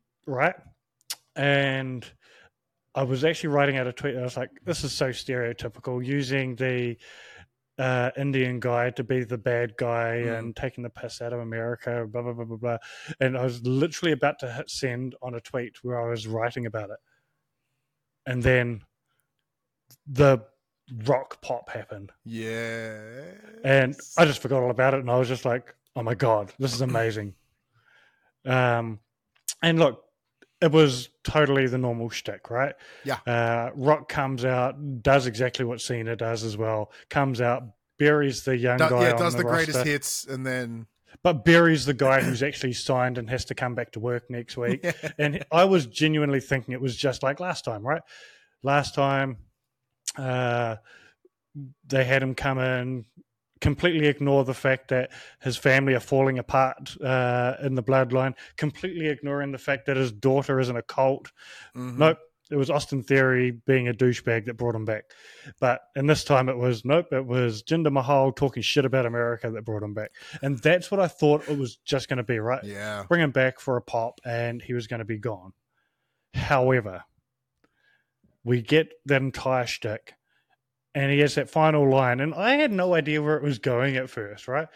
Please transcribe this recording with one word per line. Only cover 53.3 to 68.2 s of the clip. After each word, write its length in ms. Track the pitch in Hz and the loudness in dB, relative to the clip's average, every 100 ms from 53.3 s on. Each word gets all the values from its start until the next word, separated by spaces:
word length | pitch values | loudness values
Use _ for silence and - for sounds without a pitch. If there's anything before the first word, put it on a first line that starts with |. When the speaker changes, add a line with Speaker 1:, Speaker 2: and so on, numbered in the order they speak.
| _ _ - | _ _ -4
Speaker 1:
completely 480 | 151 143 175 160 147 | -2 2 2 4 2
ignore 360 | 143 143 139 | 2 4 4
the 100 | 127 131 | 4 0
fact 320 | 139 131 - | 0 0 0
that 240 | 127 127 - - - | -2 -2 -8 -20 -10
his 140 | 131 117 | -6 0
family 360 | 143 131 139 | 4 4 4
are 60 | 127 | 0
falling 400 | - 135 135 127 | 2 2 2 0
apart, 580 | - 135 131 - 135 - | 0 2 2 -2 -14 -8
uh, 540 | 127 127 123 123 123 131 | -2 0 2 0 0 -2
in 140 | 139 131 | -4 -2
the 80 | |
bloodline, 500 | 113 135 127 127 131 123 - - | 2 2 4 2 0 -4 -14 -6
completely 500 | 151 - 190 175 156 | -6 -4 -8 -4 -4
ignoring 440 | 139 143 143 139 | -4 -4 -6 -6
the 60 | 135 | -6
fact 280 | - 139 143 | -4 -4 -2
that 100 | 131 | 0
his 140 | 131 | 0
daughter 480 | 107 135 135 139 135 | 0 2 2 2 0
is 80 | 127 | 0
in 60 | 120 | -2
a 40 | |
cult. 500 | - - 135 135 - _ - - - 123 | -4 0 2 2 -6 _ -20 -20 -18 -12
Speaker 2:
Mm-hmm. 240 | 127 123 | -6 4
Speaker 1:
Nope. 180 | 156 160 - _ - | 4 4 -6 _ -4
It 60 | 147 | -2
was 120 | 135 | 2
Austin 320 | 147 - 139 | 0 -2 -4
Theory 500 | - 139 131 127 123 | 2 4 6 4 0
being 360 | 120 - 131 123 | -2 0 2 2
a 60 | |
douchebag 520 | 117 127 123 - 113 110 | 2 2 2 0 -2 -2
that 80 | 113 | -4
brought 180 | 120 113 | -4 -2
him 80 | |
back. 200 | 107 107 - - - - - - | -4 -6 -8 -20 -20 -20 -18 -2
But, 220 | 131 123 - - | 0 0 -4 -2
and 140 | 139 | 2
this 160 | 151 - | 2 4
time 240 | 139 127 | 4 4
it 80 | 127 | 0
was, 260 | 123 117 | 0 0
nope, 300 | 123 156 175 | 2 2 2
it 120 | 135 135 | -2 0
was 380 | 123 123 107 | 0 0 -2
Jinder 280 | - 165 156 | -2 0 2
Mahal 400 | 139 127 143 | 2 4 4